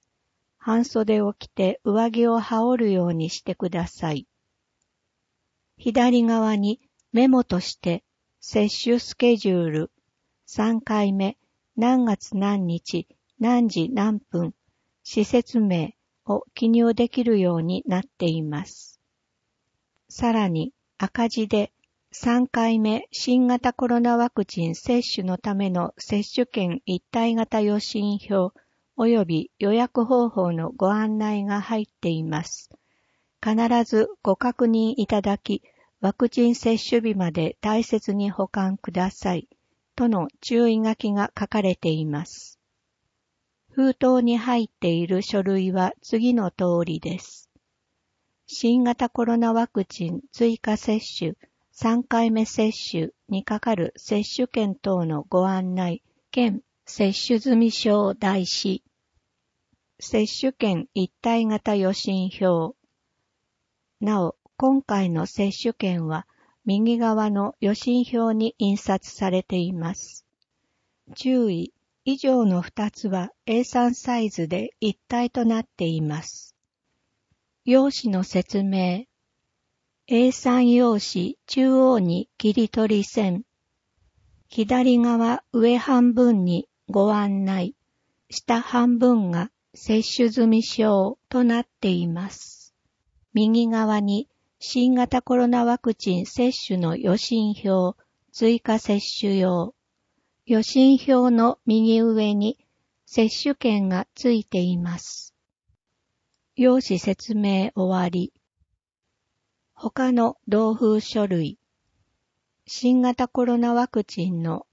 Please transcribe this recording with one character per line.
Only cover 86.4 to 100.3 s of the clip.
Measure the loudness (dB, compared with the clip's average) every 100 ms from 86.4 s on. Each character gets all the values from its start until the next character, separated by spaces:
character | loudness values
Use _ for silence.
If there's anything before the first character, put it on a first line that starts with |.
に | 2 -2 -4 _ -4
ご | 2 2
案 | 2 0 -2
内。 | -2 -2 -4 -8 _ _ _ _ -14
下 | -12 -2 -2
半 | 0 2 2 4
分 | 4 4 2
が | -2 -4 _ _
接 | -14 0 0
種 | 0 0 0
済 | 4 4
み | 4
証 | 0 0 2 2 0 -4 -4
と | 0
な | 2 2
っ | -4 -4
て | -2
い | 0 -2
ま | -4 -8
す。 | -14 -20 -20 -20 _ _ _ _ _ _
右 | 0 2 4 2
側 | 0 0 0
に | 0 -2 -4 _ _ _
新 | -6 0 2
型 | 2 2 -2
コ | 0 2
ロ | 2
ナ | 2
ワ | 2 0
ク | -2
チ | -2 -2 -2
ン | -2
接 | 0 0
種 | 0 -4 -2
の | 0 0
予 | 0 0
診 | 0 0 0
票、 | -2 0 2 0 -4 _ _ _
追 | 0 2 2
加 | 0 -2
接 | 0 -2
種 | -2 -4 0 2
用。 | 2 0 -4 -8 _ _ _ _ _